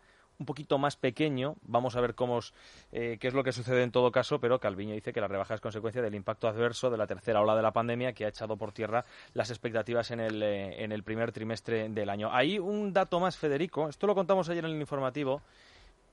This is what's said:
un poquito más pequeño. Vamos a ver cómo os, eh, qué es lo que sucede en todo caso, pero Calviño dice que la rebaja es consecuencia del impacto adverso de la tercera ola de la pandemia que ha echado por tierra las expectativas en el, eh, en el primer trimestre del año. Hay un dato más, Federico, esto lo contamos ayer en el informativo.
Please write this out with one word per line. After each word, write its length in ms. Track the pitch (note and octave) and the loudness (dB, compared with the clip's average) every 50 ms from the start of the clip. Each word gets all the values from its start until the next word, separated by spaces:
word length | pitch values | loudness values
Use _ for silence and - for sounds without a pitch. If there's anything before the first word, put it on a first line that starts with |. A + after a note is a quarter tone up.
| _ _ _ _ _ _ _ - | _ _ _ _ _ _ _ -10
un 60 | D3 - | -8 -8
poquito 320 | C#3+ C3+ D3+ - D3+ C3+ | -8 -6 -2 0 2 2
más 160 | C#3 C#3+ - | 2 2 0
pequeño. 600 | - - C3 B2 - D3+ D#3 C#3+ B2+ B2+ C#3+ D#3 - | 0 0 0 2 2 0 0 0 0 -2 -4 -6 -8
Vamos 340 | - - G#2+ A#2+ B2 B2+ B2 | -4 0 2 2 2 2 2
a 60 | B2 | 2
ver 140 | B2 A#2+ A2+ | 0 0 0
cómo 220 | - B2+ B2 A#2+ A#2+ | 0 0 0 0 0
os, 140 | G#2+ - - - - - - - - - | -2 -4 -12 -20 -20 -20 -20 -20 -18 -10
eh, 260 | - - A#2 A#2 A#2 G#2 | -6 -4 -4 -4 -4 -2
qué 80 | - B2+ | -2 0
es 80 | B2 | 0
lo 80 | C#3 C3 | 0 0
que 80 | C3 | 0
sucede 320 | B2 A#2+ A#2 B2 B2+ B2 B2+ | -2 -4 -2 2 4 4 4
en 80 | B2 | 4
todo 200 | G#2+ B2+ B2 B2 | 4 4 4 6
caso, 280 | A2 C3 B2 - D3+ C#3+ | 4 4 2 2 0 0
pero 200 | A#2+ A#2+ B2+ B2+ | 2 2 2 2
Calviño 360 | - G#2+ G2 F2+ G2+ G#2+ G#2+ | 2 0 -2 -2 -4 -6 -6
dice 180 | G#2+ - B2+ A2+ | -6 -6 -6 -4
que 80 | A#2+ | -2
la 60 | G#2 F#2+ | -2 0
rebaja 260 | G2 G2 G2 - A2+ | 0 -2 -2 -2 -4
es 80 | G#2 | -6
consecuencia 400 | - A2+ G#2 A2 G#2 A2+ G#2 B2+ | -6 -6 -6 -4 -4 -4 -2 -2
del 140 | A#2+ G#2+ G#2 | -2 -2 -4
impacto 320 | G#2 F#2+ - A2 - - A#2 | -4 -4 -6 -4 -2 0 0
adverso 420 | G#2+ A2 A#2 A#2+ A#2 - - B2+ | 2 2 0 0 0 0 0 0
de 80 | A#2+ A2 | 0 0
la 80 | G#2+ | 0
tercera 360 | G2 G#2 F#2 - - A2 G#2 | -2 -4 -4 -2 0 4 4
ola 140 | G#2+ G#2+ A2 | 4 4 4
de 60 | A2+ | 4
la 100 | A2+ A2 | 4 2
pandemia 420 | G#2+ A#2 A#2 A#2 A#2+ A#2+ B2 B2+ A#2 | 2 0 0 0 0 -2 -2 -2 -4
que 120 | - G#2+ | -4 -4
ha 40 | G#2+ | -6
echado 280 | G#2+ - A#2 G#2+ A2 G2+ | -4 -6 -6 -6 -6 -6
por 140 | A2 G#2 | -6 -8
tierra 340 | G2+ - A2 G#2 A2 A#2+ B2 - - - - - - | -6 -6 -4 -2 0 -2 -2 -4 -8 -20 -20 -8 -4
las 160 | A#2 A2 G#2 | -4 -4 -2
expectativas 580 | B2 A2 - B2 A2 A2+ G#2+ - A#2 A#2+ A2+ - | -4 -6 -4 -2 -2 -2 -2 0 0 0 0 -2
en 100 | B2 A#2 | -2 -4
el, 220 | A2+ A2 A2 G#2+ | -2 -2 -2 0
eh, 420 | G#2+ G#2 G#2 G2+ G2 F#2+ - - A2 | 0 0 0 -2 -4 -6 -6 -6 -6
en 80 | G#2+ | -4
el 120 | G#2+ G#2+ G2 | -6 -6 -4
primer 280 | - A2 A2 A#2 A2+ | -4 -2 -2 -2 -2
trimestre 560 | A2 G#2+ A2 A2 A2+ G#2+ - - A#2 A2 A2 A2 | -2 -4 -6 -6 -6 -6 -4 -2 -2 -2 -2 -2
del 200 | G#2+ A2 G#2 G2+ | -2 -2 -2 -2
año. 240 | G2+ G#2 G#2 A2 - | -2 -2 -2 2 4
Hay 240 | B2+ C3 D#3 G3 G#3+ | 4 4 4 2 0
un 340 | F3 F#3+ G#3 G#3 G#3+ G3+ | -2 -2 -2 -2 0 2
dato 280 | F3 G3 F#3+ - - E3+ | 2 2 2 2 2 2
más, 180 | F3+ F#3 - - | 2 0 0 0
Federico, 500 | - D3+ C#3 C#3 F3 F#3+ - C#3 D3+ D3+ | 0 0 0 0 -2 -2 -2 -2 -4 -4
esto 200 | C#3 - - G3+ | -4 0 2 2
lo 80 | G#3 | 2
contamos 340 | F#3+ F#3+ E3 G3 F#3+ F3 D#3+ | 4 4 4 4 2 2 0
ayer 160 | E3+ D3+ D#3 | -2 -2 -2
en 60 | D#3+ | -2
el 100 | D#3+ D#3 | -2 -4
informativo. 600 | D3 - D3 C#3 C3+ C3 B2 C#3+ D3 C3 C3 C#3+ - - - - - - - - - - _ _ _ _ | -4 -4 -2 -2 -2 -2 -2 -2 0 0 0 -2 -4 -10 -20 -20 -20 -20 -20 -20 -20 -20 _ _ _ _